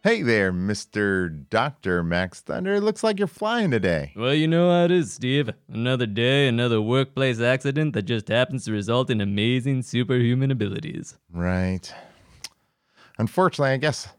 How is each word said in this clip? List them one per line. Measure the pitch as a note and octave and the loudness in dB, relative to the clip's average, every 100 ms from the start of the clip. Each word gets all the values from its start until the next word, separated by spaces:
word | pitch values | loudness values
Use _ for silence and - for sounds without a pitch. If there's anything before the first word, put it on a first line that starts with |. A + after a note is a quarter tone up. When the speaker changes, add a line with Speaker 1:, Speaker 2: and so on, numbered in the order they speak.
Speaker 1:
Hey | G3 A3+ | 2 0
there, | C#3 A2 F#2+ | 2 2 2
Mister | F2+ F#2+ G#2 - G#2+ G2+ F#2+ F2+ | 0 -2 -4 -6 -2 0 0 -2
Doctor | D#2 C2+ G#2 C#3 - F#2+ F2 | -6 -4 -2 -2 -4 -2 -2
Max | E2+ E2+ F#2 - | 0 -2 -2 -8
Thunder. | - - F#3 G3+ | -10 -6 -2 -2
Looks | G#3 G#3 | -2 -2
like | A3 G3+ | -2 -2
you're | G3+ | -4
flying | - G#3+ A#3+ G3+ | -4 -4 0 0
today. | A#2 F#2 E2 C#2+ F#2 | 2 2 0 -4 -6
Speaker 2:
Well, | A#2+ | 0
you | D3+ D#3+ | 2 2
know | E3 F3 | 4 4
how | F3 | 4
it | E3+ | 4
is, | F3+ B2+ | 2 0
Steve. | - B2+ C#3 B2 - _ | -4 0 0 0 -6 _
Another | A2+ B2 C3 A#2+ | -4 -2 0 0
day, | G2+ A#2+ C#3 C#3 | 0 2 4 4
another | A#2 B2 A2+ | 2 2 2
workplace | G#2+ B2+ C3+ - C3+ A2+ | 2 0 0 0 0 2
accident | A#2 C3 C#3+ C3+ D#3 | 2 2 0 0 0
that | A#2 | -2
just | F#2 A#2 - | -2 -4 0
happens | A2 B2+ C3 | 0 0 -2
to | G#2 | -4
result | G#2+ G2+ A#2+ C3 | -4 0 0 2
in | A2+ | 0
amazing | G2 G2+ A2 B2+ B2 C3+ | 0 0 0 0 0 -2
superhuman | B2 A#2+ B2+ B2 A#2 B2 C3+ | -2 -2 0 2 2 2 0
abilities. | C3 G#2 G2+ - - - - _ | 0 -2 -4 -8 -12 -12 -18 _
Speaker 1:
Right. | E2+ F2+ F#2 F#2 F#2 - - - _ _ - - _ _ _ _ _ - - | -4 -2 0 -2 -4 -8 -20 -20 _ _ -20 -20 _ _ _ _ _ -20 -4
Unfortunately, | - - F#3 - C#3 | -2 2 0 2 0
I | C3 | 2
guess | D3+ - - | 0 -4 -10